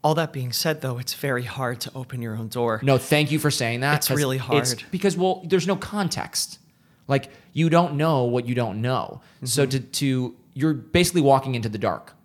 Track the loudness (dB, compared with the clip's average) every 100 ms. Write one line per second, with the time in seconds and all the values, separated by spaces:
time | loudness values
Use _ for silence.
0 | 2 2 0 -4 -6 -2 -2 -2 -4 -6
1 | -8 -6 -2 -2 -4 -6 -6 -6 -8 -10
2 | -10 -8 -8 -8 -6 -2 0 0 4 2
3 | 4 2 4 2 0 0 -2 0 2 2
4 | 2 0 2 0 2 0 2 -4 -6 -2
5 | 0 2 0 0 0 0 2 -2 -4 -4
6 | -4 -4 -6 -6 -8 -10 _ _ _ _
7 | -2 -2 -2 -20 _ 0 4 4 2 0
8 | 2 2 2 0 0 -2 -2 -2 -2 -2
9 | -4 -10 -20 _ -4 0 2 0 -4 -2
10 | 0 0 -2 -8 _ -2 0 0 0 2
11 | 4 4 6 6 4 -4 -4 -2 -2 -2
12 | -10 -20